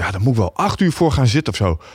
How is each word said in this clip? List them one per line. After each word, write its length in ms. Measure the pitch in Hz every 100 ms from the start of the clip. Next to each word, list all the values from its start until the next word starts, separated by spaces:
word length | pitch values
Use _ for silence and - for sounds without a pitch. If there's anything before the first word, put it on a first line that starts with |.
ja, 60 | -
dan 100 | 98
moet 100 | 117
ik 60 | 117
wel 160 | 92 -
acht 240 | - -
uur 120 | 185
voor 200 | - 165
gaan 140 | 139 127
zitten 260 | 131 147
of 60 | 101
zo." 200 | 98 80 -